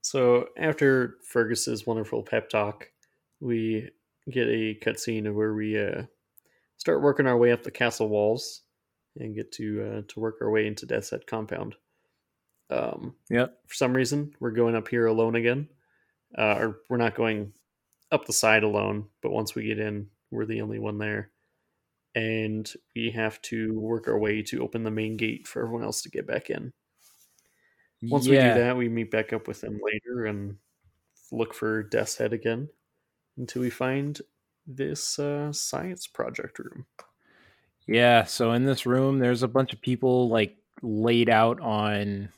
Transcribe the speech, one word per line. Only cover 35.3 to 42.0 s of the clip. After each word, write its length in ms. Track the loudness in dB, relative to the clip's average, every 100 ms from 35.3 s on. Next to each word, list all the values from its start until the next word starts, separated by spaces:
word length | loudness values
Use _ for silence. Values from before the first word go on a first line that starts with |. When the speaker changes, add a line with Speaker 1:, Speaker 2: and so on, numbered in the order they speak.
| -4 -4
Speaker 1:
science 540 | -6 -6 -6 -6 -10 -14
project 520 | -8 -8 -6 -12 -12
room. 280 | -16 -14 -20 -20 -20 _ _ _ _ _ _ _ 0
Speaker 2:
Yeah, 380 | 6 8 8
so 280 | 4 0 2
in 120 | 2
this 220 | 2 0 2
room, 320 | 2 4 2
there's 240 | 2 2
a 60 | 2
bunch 240 | 0 0
of 80 | -4
people, 480 | -4 0 4 4 4
like, 280 | 4 2 0 _ -12
laid 460 | -6 0 4 4 6
out 320 | 6 6 4
on 680 | -2 0 0 0